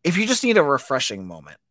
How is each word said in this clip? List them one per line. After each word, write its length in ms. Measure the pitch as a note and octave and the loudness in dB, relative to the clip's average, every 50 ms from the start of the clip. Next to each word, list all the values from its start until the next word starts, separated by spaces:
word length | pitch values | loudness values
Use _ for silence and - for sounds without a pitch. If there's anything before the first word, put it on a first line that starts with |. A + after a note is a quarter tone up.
| - | -2
if 140 | E3+ F3 F#3 | -2 0 0
you 80 | A3 | 0
just 180 | A3 C4 - - | 0 0 0 2
need 140 | B3 A3+ G#3+ | 4 4 4
a 60 | D#3+ | 4
refreshing 640 | C#3+ C#3 C3 - - C3+ B2+ A#2+ - G#2+ G2 F#2+ F#2 | 4 2 0 0 -2 -2 -2 -2 -4 -6 -8 -10 -14
moment, 300 | E2+ E2 C#2+ D2 D2 - _ _ | -14 -16 -18 -20 -20 -20 _ _